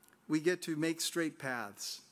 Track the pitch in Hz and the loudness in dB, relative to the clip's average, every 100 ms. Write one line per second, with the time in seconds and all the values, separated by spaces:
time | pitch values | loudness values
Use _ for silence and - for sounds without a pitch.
0 | - - - 156 165 175 175 151 160 160 | -20 -14 0 2 4 2 0 0 0 2
1 | - 175 160 - 139 123 104 98 - - | -2 0 -2 -2 -4 -4 -6 -8 -8 -10
2 | - | -14